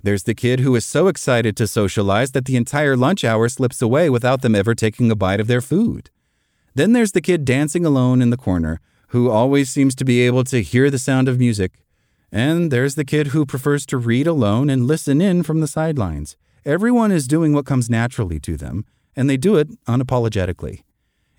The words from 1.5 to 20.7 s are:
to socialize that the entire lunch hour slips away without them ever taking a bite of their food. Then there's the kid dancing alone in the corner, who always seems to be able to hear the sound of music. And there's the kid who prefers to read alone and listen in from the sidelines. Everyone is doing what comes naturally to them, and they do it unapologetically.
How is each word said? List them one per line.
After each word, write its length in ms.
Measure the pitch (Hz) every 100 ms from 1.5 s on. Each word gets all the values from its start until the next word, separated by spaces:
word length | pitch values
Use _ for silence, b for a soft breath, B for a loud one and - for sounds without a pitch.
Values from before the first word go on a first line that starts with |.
| 101
to 100 | 107
socialize 640 | - 98 - 98 101 135
that 120 | 135
the 120 | 131 127
entire 400 | 117 147 147 131
lunch 280 | 127 196
hour 240 | 123 110 117
slips 340 | - 123 -
away 260 | 113 139 170
without 340 | 123 123 131
them 120 | 131
ever 200 | 104 101
taking 360 | 113 110 - 117
a 60 | 107
bite 240 | 95 101
of 80 | 110
their 120 | 123
food. 500 | - 165 226 64 - _ _ _ _ _ _ 127
Then 160 | 180
there's 200 | 240 220
the 80 | 180
kid 240 | - 175
dancing 400 | 131 127 151 175
alone 380 | 170 135 127 127
in 80 | 120
the 60 | 123
corner, 440 | - 90 80 80 _ _ _
who 220 | 123 123
always 400 | 110 127 143 135
seems 240 | 147 135 131
to 80 |
be 160 | 131 120
able 240 | 123 123
to 180 | 127 127
hear 280 | 92 123 139
the 80 | 135
sound 300 | - 131 131
of 100 | 127
music. 420 | 123 101 92 _ _ _ _ _ _
And 400 | 104 135 170 170
there's 240 | 127 139
the 100 | 143
kid 240 | 151 151 147
who 180 | 151 143
prefers 400 | 135 147 143 -
to 100 | 131
read 300 | 117 120 156
alone 440 | 156 104 110 147
and 160 | 135 123
listen 340 | 160 - 139
in 220 | 196 175
from 180 | 160 160
the 60 | 156
sidelines. 720 | - 160 147 92 76 76 - _ _
Everyone 460 | 143 165 226 240 214
is 160 | 180 123
doing 260 | 156 160
what 140 | 147 139
comes 220 | 131 117
naturally 500 | 113 120 - 95 78
to 160 | 80 78
them, 280 | 69 65 - _ _ -
and 140 | 139
they 60 | 135
do 200 | 175 190
it 120 | 151 - -
unapologetically. 960 | 123 127 127 117 104 90 87 67